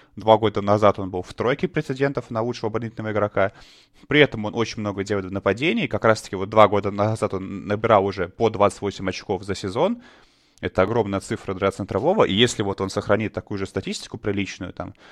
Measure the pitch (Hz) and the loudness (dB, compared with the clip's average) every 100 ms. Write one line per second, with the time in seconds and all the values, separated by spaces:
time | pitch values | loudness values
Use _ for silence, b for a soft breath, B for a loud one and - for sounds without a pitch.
0 | b - 101 110 107 98 101 104 104 98 | b -4 2 4 2 0 0 4 4 2
1 | 95 92 90 - 104 139 180 - 151 131 | -2 -8 -8 -6 -4 -2 -4 -4 -6 -2
2 | 139 135 - 113 117 120 113 110 117 - | -4 -4 -6 -4 -4 -4 -4 -4 -6 -8
3 | 110 107 104 - 98 - b b b b | -6 -2 -2 0 -2 -2 b b b b
4 | b 143 139 117 107 120 113 - 104 98 | b 4 4 2 -4 -2 -4 -4 -6 -4
5 | 98 104 92 95 98 98 151 233 147 104 | -2 -2 -2 -2 0 0 0 0 -2 2
6 | 113 110 - 98 98 110 104 101 101 101 | 2 2 0 -6 2 6 8 6 0 0
7 | 104 110 104 98 95 95 - 104 110 107 | 0 0 -2 -4 -6 -8 -4 -2 4 6
8 | 98 95 90 - 113 107 101 - 101 - | 4 0 -6 0 0 4 2 2 -6 -6
9 | 95 92 - 95 98 95 101 101 175 240 | -6 -6 -4 -6 -4 -6 -4 0 0 -2
10 | b b b b b b 95 - 95 117 | b b b b b b -4 0 2 2
11 | 104 98 - 110 - 92 98 - 101 98 | 0 -2 -4 -6 -6 -2 0 -2 -2 -2
12 | 131 214 123 98 120 - 101 98 95 - | 2 2 4 4 2 2 -4 -2 -4 -2
13 | - 104 107 - - 101 95 - 98 208 | 0 0 0 -6 -8 -6 -6 -6 -6 -8
14 | - 120 110 101 98 - 90 - 90 - | -10 -10 -6 -4 -4 -8 -12 -12 -14 -14
15 | B | B